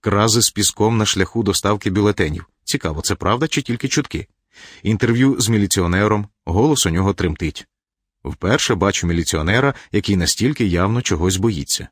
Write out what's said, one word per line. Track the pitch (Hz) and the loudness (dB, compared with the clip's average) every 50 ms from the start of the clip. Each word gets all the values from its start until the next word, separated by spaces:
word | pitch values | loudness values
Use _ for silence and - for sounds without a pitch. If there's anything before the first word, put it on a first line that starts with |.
Крази | - 107 98 101 107 113 107 120 | 0 0 2 2 2 2 2 2
з | 113 - | 0 0
піском | _ 104 101 - - - 104 110 117 | _ -2 -2 -2 0 0 0 2 2
на | 110 107 | 2 0
шляху | 101 - 95 92 - - 113 113 | 0 0 0 -2 -2 0 -2 0
доставки | 98 92 - - 101 104 101 - 104 | 0 0 0 0 0 -2 0 -2 -2
бюлетенів. | 92 104 101 104 101 - 92 76 78 85 - _ _ _ _ | 0 2 2 2 2 2 0 -2 -2 -6 -10 _ _ _ _
Цікаво, | - - 143 - 80 78 76 | -6 -6 -4 -4 -4 -6 -4
це | - - 92 | -4 -4 -4
правда | - - 87 107 123 156 | -2 0 -2 0 0 -2
чи | 156 - 147 | -2 -2 -4
тільки | 139 - 117 120 - | -4 -4 -6 -4 -4
чутки? | 131 - 151 139 - - - - _ _ _ _ _ _ - - - - - - | -2 -2 -2 -2 -2 -8 -10 -10 _ _ _ _ _ _ -20 -20 -20 -20 -6 -2
Інтерв'ю | 101 110 101 - - 117 120 131 135 135 - | 0 0 2 2 0 4 4 4 4 4 2
з | 117 104 | 0 2
міліціонером, | 117 107 101 92 - 101 90 85 87 95 104 107 107 104 104 - _ _ _ | 2 2 2 2 2 0 2 2 2 2 2 2 2 0 -2 -6 _ _ _
голос | - 85 98 123 156 151 - - | -2 2 2 4 2 2 2 0
у | 90 | 0
нього | 80 90 95 98 95 | 0 2 0 0 0
тремтить. | - 90 87 80 - 85 78 - - - _ _ _ _ _ _ _ _ _ _ _ _ | 0 -2 -2 -2 -2 -6 -6 -6 -8 -20 _ _ _ _ _ _ _ _ _ _ _ _
Вперше | 69 71 - - 95 123 160 - - 120 | -12 -10 -6 -2 0 0 0 2 0 0
бачу | 92 98 101 95 - - | 0 2 0 0 0 -2
міліціонера, | 85 85 85 80 - - 80 78 82 104 120 135 139 131 - - _ | -2 0 0 -2 -2 -2 -2 0 0 2 2 2 0 -2 -4 -12 _
який | - 104 98 - 101 | -4 -2 0 0 0
настільки | 92 85 76 - - 110 135 151 - 117 | 0 0 0 0 0 0 -2 0 0 0
явно | 95 85 85 92 101 113 123 | 0 2 2 2 2 0 -2
чогось | - - 95 76 85 92 92 | 0 -2 -2 0 0 0 0
боїться. | 95 95 117 101 73 69 - - - - - | 0 0 0 -2 -2 -4 -6 -6 -8 -8 -14